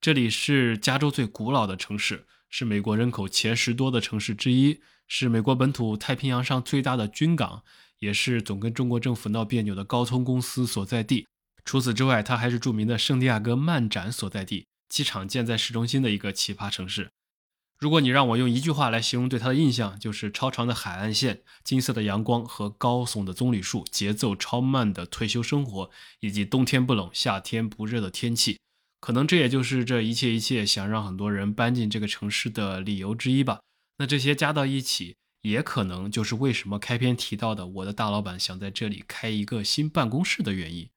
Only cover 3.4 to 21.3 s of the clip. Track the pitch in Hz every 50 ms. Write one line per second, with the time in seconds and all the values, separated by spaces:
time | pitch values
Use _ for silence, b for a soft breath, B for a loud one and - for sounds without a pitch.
3.4 | - 107 117 110 - - 117 120 135 131 127 120 - - - 107 104 - 110 101
4.4 | - 127 123 127 131 143 151 b b b b b b b - - 131 123 117 113
5.4 | 110 123 131 123 127 135 139 - 123 110 107 107 - - 135 123 - 135 127 123
6.4 | 127 - 139 127 120 - - 139 131 135 127 127 110 104 - - 151 160 170 156
7.4 | 123 90 90 107 - b b b b b b b - 104 104 104 - - 123 117
8.4 | 107 - 107 98 104 117 113 - 131 123 120 120 113 135 120 110 - 107 104 113
9.4 | 113 107 - 120 107 104 98 92 101 - - 120 123 117 123 127 127 120 127 127
10.4 | 123 - - - 127 117 - 113 98 95 - 117 110 110 135 117 - _ _ _
11.4 | _ _ _ _ _ - - 139 123 123 113 107 131 135 127 113 104 - 127 113
12.4 | 117 120 120 120 117 135 117 107 107 110 120 110 - - 143 127 127 131 120 107
13.4 | 104 117 120 127 143 160 170 147 120 107 - 104 87 101 127 - - 98 - 104
14.4 | 95 - 101 95 - _ _ _ _ _ - - 143 - - 104 95 95 - 131
15.4 | 120 113 117 110 - - 117 117 117 117 113 135 131 120 104 101 - 101 98 -
16.4 | - - 101 - 104 101 - - 95 92 98 101 95 - _ _ _ _ _ _
17.4 | _ _ _ _ _ _ _ _ - 151 156 160 143 127 123 139 139 123 113 117
18.4 | 127 123 117 123 139 160 151 139 147 120 113 117 110 - - 123 123 123 131 120
19.4 | 107 131 131 139 160 143 120 117 117 101 98 101 - 113 104 - - 104 104 -
20.4 | - 131 131 - 120 120 120 - - 101 87 185 196 214 110 - 139 127